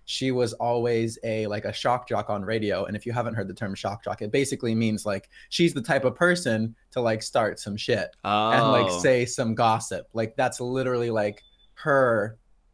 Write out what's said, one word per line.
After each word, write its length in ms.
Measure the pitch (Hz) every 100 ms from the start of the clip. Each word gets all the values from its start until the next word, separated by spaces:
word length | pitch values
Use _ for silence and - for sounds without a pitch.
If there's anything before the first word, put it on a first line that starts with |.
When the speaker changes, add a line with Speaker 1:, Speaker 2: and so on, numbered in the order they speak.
| -
Speaker 1:
she 260 | - 131
was 220 | 127 117
always 680 | 113 120 120 120 117 113 113
a, 220 | 113 110 107
like, 200 | 104 107
a 80 |
shock 360 | 107 131 123 -
jock 220 | 104 107
on 100 | 104
radio. 420 | 95 110 104 92 92
And 100 | 104
if 100 | 120
you 60 |
haven't 240 | 120 113 113
heard 120 | 98
the 60 |
term 220 | - 104 98
shock 280 | 104 104
jock, 200 | - -
it 80 | 107
basically 420 | 139 139 131 120
means, 320 | 113 113 107 -
like, 240 | 98 - - -
she's 260 | - 170 143
the 60 |
type 240 | 117 139 127
of 100 | 120
person 600 | 175 175 151 110 110 113 _
to, 100 | -
like, 200 | 117 110
start 380 | - 131 110 -
some 180 | - 104
shit 380 | - 113 90 -
and, 480 | 95 104 107 127 113
like, 160 | 107 98
Speaker 2:
Oh. 100 | 87
Speaker 1:
say 260 | 143 127 123
some 260 | - 120
gossip. 540 | 110 117 110 - 90 -
Like, 220 | 110 113 -
that's 240 | 127 -
literally, 520 | 123 131 131 123 120
like, 320 | 110 104 104 - _ _ -
her, 640 | 156 139 131 113 104 113 _ _ _